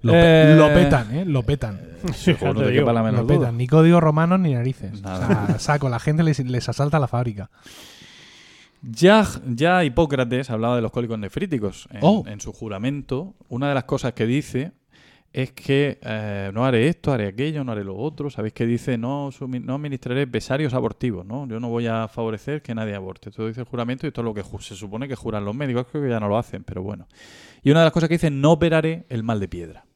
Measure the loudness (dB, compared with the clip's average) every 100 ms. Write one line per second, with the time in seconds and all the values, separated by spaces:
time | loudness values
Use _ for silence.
0 | 6 8 10 10 10 10 8 8 6 4
1 | 2 -4 0 0 0 -2 -4 -8 -14 -8
2 | -8 -2 0 2 0 0 2 2 4 2
3 | 2 0 2 2 2 -2 4 6 8 8
4 | 6 2 2 2 2 0 -2 -4 -10 -10
5 | -8 -4 0 0 2 -2 0 0 0 -2
6 | 0 2 2 0 -2 -4 -4 -2 0 0
7 | 0 -2 -4 -6 -12 _ -20 -20 -20 -20
8 | -20 -20 -20 -20 -20 -20 _ _ -14 4
9 | 6 6 4 -2 -6 0 2 2 2 2
10 | 0 0 0 -2 -4 -4 -2 0 -2 -4
11 | -6 -6 -8 -8 -6 -4 -4 -8 -18 0
12 | 2 2 -2 -12 -14 -12 -12 -6 -6 -6
13 | -8 -8 -8 -16 _ -6 -2 -2 -2 -4
14 | -4 -2 -2 -2 -4 -6 -8 _ _ _
15 | _ _ _ -8 -8 -8 -2 0 0 -4
16 | -8 -8 -6 -6 -6 -2 0 2 2 0
17 | -2 -2 -2 -4 -6 -4 -6 -6 -8 -6
18 | -8 -6 -10 -6 -8 -4 -2 -2 -2 -4
19 | -4 -6 -8 -10 -10 -8 -8 -8 -8 -10
20 | -6 -4 -2 -4 -4 -4 -2 -2 -4 -4
21 | -6 -6 -8 -10 -8 -8 -6 -4 -2 -4
22 | -6 -6 -6 -6 -8 -10 -8 -8 -6 -8
23 | -10 -14 -18 -8 -8 -8 -10 -6 -6 -6
24 | -6 -6 -6 -6 -10 -12 -14 -14 -12 -10
25 | -8 -8 -6 -6 -6 -6 -4 -4 -4 -6
26 | -4 -2 0 -2 -4 -12 -12 -10 -10 -10
27 | -16 _ -20 -20 -20 _ 2 4 4 2
28 | 0 0 0 2 4 4 4 0 -2 -6
29 | -8 -6 -4 -4 -4 -8 -12 -16 _